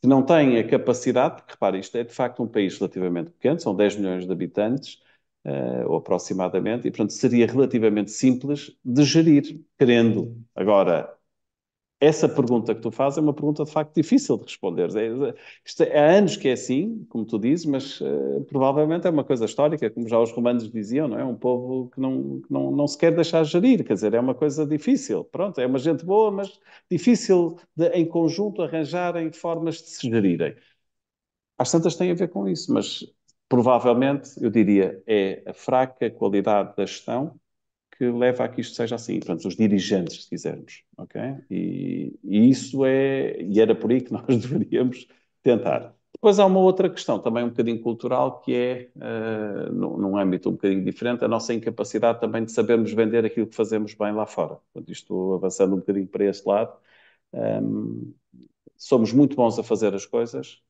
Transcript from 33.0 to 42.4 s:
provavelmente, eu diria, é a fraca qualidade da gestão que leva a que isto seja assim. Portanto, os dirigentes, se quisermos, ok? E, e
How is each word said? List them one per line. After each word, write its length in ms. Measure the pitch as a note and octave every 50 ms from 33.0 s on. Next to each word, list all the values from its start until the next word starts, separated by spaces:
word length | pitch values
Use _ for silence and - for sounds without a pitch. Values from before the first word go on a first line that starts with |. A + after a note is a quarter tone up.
| - - _ _ _ _ _ _ _
provavelmente, 840 | _ B2+ B2 A2+ B2+ B2 A#2 B2 B2 A#2 A#2+ C3+ C#3 C#3+ C#3 - - - -
eu 80 | - A2+
diria, 520 | G#2 A#2 G#2 F#2+ G2+ G2 F#2+ F#2 F#2+ - _
é 360 | - A2 G#2 G2 F#2+ - - -
a 80 | - -
fraca 560 | - - - B2+ B2+ C3 B2+ - _ C3 A2
qualidade 640 | - - A2 G2+ G2+ G2+ F#2+ A2 G#2 G2+ F#2+ G2+ -
da 100 | - G2
gestão 540 | F#2+ - - - - A#2 B2 C#3+ E3+ - - _ _ _ _ _ _ _ _ _ _ -
que 120 | _ B2+ B2
leva 340 | A#2+ A#2+ B2 B2+ B2 B2 A#2+
a 40 | A#2+
que 120 | A#2+ -
isto 140 | A2 - -
seja 200 | - A#2 A2+ A#2+
assim. 240 | A2+ - - G2 F#2
Portanto, 280 | - - F2 D#2+ -
os 80 | G2 E2+
dirigentes, 680 | - A2 G2+ G#2 G2 F2+ - G#2+ F#2+ F2 D#2 - - -
se 60 | _
quisermos, 540 | F2+ E2 - E2 D2+ D2+ - - - - _ _ _
ok? 240 | - - - _ G#2+ A2+ C3 C3+ C3+ - _
E, 640 | F#2+ F#2 F2+ F2+ F2 F#2 F#2 F2+ F2 F2 D#2 - - - -
e 260 | F#2+ F#2+ G#2